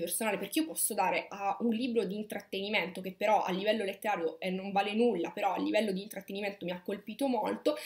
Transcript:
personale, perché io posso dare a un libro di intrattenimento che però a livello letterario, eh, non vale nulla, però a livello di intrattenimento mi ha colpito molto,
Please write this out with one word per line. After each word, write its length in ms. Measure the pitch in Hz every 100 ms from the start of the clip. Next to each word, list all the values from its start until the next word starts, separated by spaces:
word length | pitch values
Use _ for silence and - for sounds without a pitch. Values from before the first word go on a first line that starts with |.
| 175
personale, 280 | - 220 190
perché 220 | 190 -
io 60 | 320
posso 280 | - -
dare 340 | 208 190 180 -
a 280 | 196 196 -
un 80 | 233
libro 340 | 220 254 226
di 120 | 190 208
intrattenimento 880 | 214 - - 196 202 208 170 185
che 100 | 190
però 320 | 185 208 202
a 80 | -
livello 320 | 185 208 220
letterario, 560 | 196 190 214 190 160 -
eh, 100 | 190
non 220 | 190 196
vale 220 | 196 202
nulla, 360 | 214 240 190 -
però 240 | - 202
a 60 | 185
livello 320 | - 214 214
di 100 | 185
intrattenimento 640 | 202 196 190 196 202 196 175
mi 60 |
ha 100 | 180
colpito 460 | - 196 - 208 269
molto, 500 | 233 190 214 - -